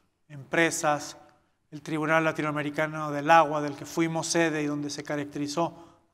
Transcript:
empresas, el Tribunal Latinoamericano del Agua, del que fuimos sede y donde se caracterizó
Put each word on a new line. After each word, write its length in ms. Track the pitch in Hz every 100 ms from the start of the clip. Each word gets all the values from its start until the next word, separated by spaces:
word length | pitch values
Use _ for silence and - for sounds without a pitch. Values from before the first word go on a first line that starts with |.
| _ _ -
empresas, 880 | 143 131 165 165 - 151 147 - - - _ _ _ _
el 100 | 147
Tribunal 420 | - 156 156 160
Latinoamericano 840 | 160 156 151 147 147 151 156 156 151
del 200 | 143 147
Agua, 300 | 165 151 151
del 140 | 147
que 100 | 143
fuimos 440 | - 170 165 165 160
sede 340 | 170 165 151
y 40 | 147
donde 240 | 147 147
se 120 | 147
caracterizó 720 | 147 147 143 147 143 156 165 - - _ _